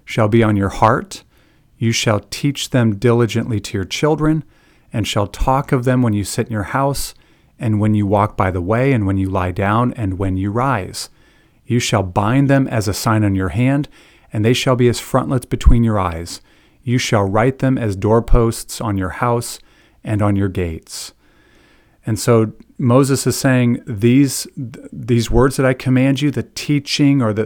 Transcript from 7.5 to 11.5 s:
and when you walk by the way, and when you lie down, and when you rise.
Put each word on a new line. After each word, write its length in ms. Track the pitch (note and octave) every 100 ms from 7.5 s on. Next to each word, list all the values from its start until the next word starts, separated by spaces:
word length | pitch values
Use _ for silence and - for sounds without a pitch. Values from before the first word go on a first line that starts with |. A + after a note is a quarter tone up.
| -
and 220 | A2 G#2+
when 160 | G#2+ G#2+
you 100 | G2+
walk 300 | G2+ G#2 -
by 160 | F#2+
the 100 | F2+
way, 300 | F2 A2+ C3+
and 160 | B2 F#2+
when 100 | G2
you 120 | F#2+
lie 220 | F#2+ F2+
down, 420 | F2+ G2 A2+ B2
and 260 | - G2 F#2
when 160 | F#2+ F#2
you 160 | G2+
rise. 580 | G#2+ C#3 A2+ C#2+ - - _ _ _ _